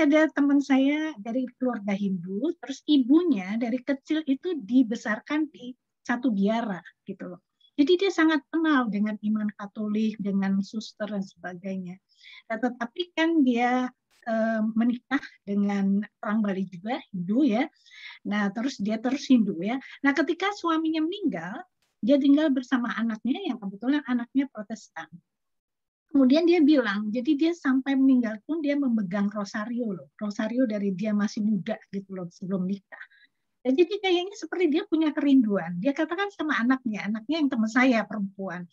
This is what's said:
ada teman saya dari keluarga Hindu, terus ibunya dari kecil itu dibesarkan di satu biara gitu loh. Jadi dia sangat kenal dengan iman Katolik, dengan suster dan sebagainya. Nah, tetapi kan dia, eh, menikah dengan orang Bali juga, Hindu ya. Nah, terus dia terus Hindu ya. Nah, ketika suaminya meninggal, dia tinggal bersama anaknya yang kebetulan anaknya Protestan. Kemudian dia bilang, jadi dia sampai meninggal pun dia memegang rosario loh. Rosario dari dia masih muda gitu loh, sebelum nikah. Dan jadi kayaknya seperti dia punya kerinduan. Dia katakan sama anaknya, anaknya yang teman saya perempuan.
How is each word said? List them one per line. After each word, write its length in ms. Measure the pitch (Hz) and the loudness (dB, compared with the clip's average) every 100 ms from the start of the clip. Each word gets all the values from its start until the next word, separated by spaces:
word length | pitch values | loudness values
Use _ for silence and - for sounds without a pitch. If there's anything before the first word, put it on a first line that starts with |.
ada 240 | 302 302 311 | 4 4 4
teman 260 | 302 285 285 | 2 2 2
saya 480 | 277 262 277 302 311 247 | 4 4 4 0 -2 -6
dari 240 | 226 240 247 - | -6 -4 -6 -4
keluarga 320 | 254 220 202 | -4 -4 -4
Hindu, 560 | 196 202 185 175 196 302 339 | -2 -2 -4 -6 -4 -4 -6
terus 160 | - 262 - | -10 -8 2
ibunya 720 | 294 233 320 359 208 185 226 | 2 6 4 4 0 -2 -4
dari 160 | 240 254 | -2 -2
kecil 400 | 269 277 - 311 | -2 -4 -2 -2
itu 320 | 311 269 359 330 | -2 -2 -4 -6
dibesarkan 960 | 190 247 226 233 220 220 - 302 302 | 2 4 4 0 -4 -6 -2 -2 -2
di 240 | - 247 - _ _ | -6 -16 -18 _ _
satu 320 | - 240 269 | -6 -2 0
biara 480 | 196 196 226 220 175 - - | 2 2 0 -2 -6 -12 -18
gitu 320 | - 190 180 180 | -16 -12 -14 -16
loh. 40 | _ _ _ - | _ _ _ 0
Jadi 160 | 285 359 | 4 4
dia 80 | 392 | 2
sangat 320 | 349 320 311 - | 2 4 2 0
kenal 400 | 320 320 269 240 | 0 2 2 2
dengan 320 | 202 214 214 | 0 -2 -2
iman 320 | 214 214 208 | -2 -2 -2
Katolik, 640 | - 202 220 214 214 220 208 | -6 -12 -8 -4 -2 -2 -2
dengan 480 | 196 196 196 196 | -2 0 0 0
suster 480 | 196 220 - - 208 | -2 -8 -12 -10 -8
dan 80 | 202 | -6
sebagainya. 800 | 196 - 175 180 190 190 180 190 _ _ - - - | -8 -12 -14 -12 -8 -8 -10 -14 _ _ -20 -18 -10
Nah, 80 | 226 | -4
tetapi 560 | 247 - 233 - 349 | -4 -4 -8 -8 -6
kan 320 | - 330 330 | 0 2 4
dia, 480 | 254 233 247 254 254 - _ _ | 4 2 2 0 -2 -8 _ _
eh, 380 | - 226 226 220 | -4 -2 0 0
menikah 560 | 214 220 240 240 - 269 - - | -2 0 0 0 -2 -4 -4 -14
dengan 560 | - 202 202 202 196 196 208 _ | -4 -2 0 0 2 0 -2 _
orang 160 | 214 220 | -4 -2
Bali 240 | 208 190 190 | 0 -2 -6
juga, 240 | 175 208 285 - | -8 -8 -8 -8
Hindu 320 | 185 175 226 | -8 -2 2
ya. 240 | 302 214 330 _ _ - - - 196 | 2 2 -2 _ _ -20 -20 -12 -4
Nah, 160 | 208 202 214 | -2 -2 -2
terus 240 | 254 - | -6 -4
dia 160 | 202 220 | -4 -2
terus 320 | 254 277 - | -2 -2 4
Hindu 320 | 254 196 160 | 4 4 -2
ya. 160 | 196 262 - - | -4 -6 -8 -4
Nah, 160 | 277 277 | 0 2
ketika 400 | 320 339 381 403 | 0 -2 -4 -2
suaminya 480 | 330 320 320 320 | -2 0 0 -2
meninggal, 560 | 320 403 330 180 170 254 - _ _ _ | -2 -2 -4 -4 -8 -12 -14 _ _ _
dia 160 | 214 285 | 2 4
tinggal 320 | 277 285 311 | 6 6 4
bersama 480 | 262 254 247 233 202 | 0 0 -2 -2 -4
anaknya 480 | 226 220 226 339 | -4 -2 -4 -4
yang 160 | 381 220 | -4 -6
kebetulan 400 | 196 202 247 294 294 | -8 -6 -2 -2 0
anaknya 400 | 247 240 269 277 | -4 -2 -2 -2
Protestan. 640 | 220 208 220 - - 160 170 _ _ _ _ _ _ _ _ _ 277 | -6 -12 -12 -14 -16 -16 -18 _ _ _ _ _ _ _ _ _ 4
Kemudian 320 | 262 302 339 | 6 6 6
dia 160 | 349 | 6
bilang, 480 | 294 302 220 202 214 | 6 6 4 -2 -2
jadi 240 | 240 247 277 | -2 0 2
dia 160 | 320 | 0
sampai 400 | 339 277 262 277 | 0 0 0 2
meninggal 480 | 269 269 254 214 214 - | 4 4 4 2 -4 -6
pun 160 | 330 | -4
dia 80 | 285 | -2
memegang 560 | 285 269 226 185 202 202 | 0 0 0 0 -2 -2
rosario 640 | 208 202 226 214 240 226 | -4 -8 -8 -6 -4 -4
loh. 160 | 185 - - | -6 -12 -10
Rosario 480 | 214 202 220 240 | -8 -4 -4 0
dari 320 | 254 208 202 180 | -2 -2 -2 -2
dia 160 | 214 | -2
masih 320 | 208 208 - | 0 -2 -2
muda 320 | 208 202 165 - - | -2 -2 -2 -8 -10
gitu 160 | 196 196 185 | -12 -10 -10
loh, 80 | 175 | -12
sebelum 320 | - 180 190 | -10 -6 -4
nikah. 400 | 185 196 _ - - _ _ _ _ _ | -2 -6 _ -20 -20 _ _ _ _ _
Dan 160 | 254 269 | 0 2
jadi 240 | 339 415 | 2 0
kayaknya 320 | 381 349 370 | 0 0 -2
seperti 320 | 415 320 349 339 | -8 -8 -2 0
dia 160 | 302 - | 0 0
punya 240 | 320 311 | 0 0
kerinduan. 640 | 302 285 269 214 196 165 175 | 0 4 4 4 0 -2 -4
Dia 160 | 240 | -2
katakan 400 | 277 311 349 403 | -2 -2 -2 -4
sama 240 | - 311 214 | -4 -2 0
anaknya, 480 | 233 262 233 196 | 2 0 -2 -6
anaknya 320 | 196 220 - 330 | -4 -6 -4 -2
yang 80 | 277 | 0
teman 160 | 240 220 | 0 0
saya 380 | 262 262 226 196 | 2 4 4 0
perempuan. 560 | 214 196 - 190 175 175 | -4 -8 -6 -10 -10 -12